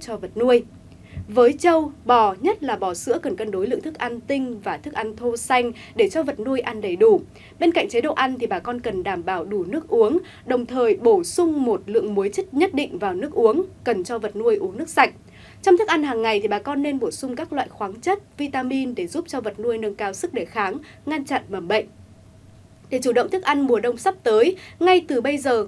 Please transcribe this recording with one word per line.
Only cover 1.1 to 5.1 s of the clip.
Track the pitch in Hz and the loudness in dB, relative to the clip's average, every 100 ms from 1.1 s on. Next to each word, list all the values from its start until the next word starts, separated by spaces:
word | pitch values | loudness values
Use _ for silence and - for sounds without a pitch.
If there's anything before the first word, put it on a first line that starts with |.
| - - | -14 -2
Với | 208 240 | 4 6
trâu, | 294 349 330 302 277 | 6 4 4 2 -4
bò, | - 240 214 190 | 2 4 4 2
nhất | 285 415 | -2 -2
là | 277 202 | -2 -2
bò | 190 | -4
sữa | 175 - 330 | -4 -2 -2
cần | 285 185 | -2 -6
cân | 214 | -4
đối | 190 208 | -4 -2
lượng | 254 | -2
thức | 311 311 | -6 -8
ăn | 240 240 | -8 -6
tinh | - 277 254 220 | -4 -4 -2 -6
và | 208 160 | -8 -8
thức | 294 | -8
ăn | - 220 | -6 -6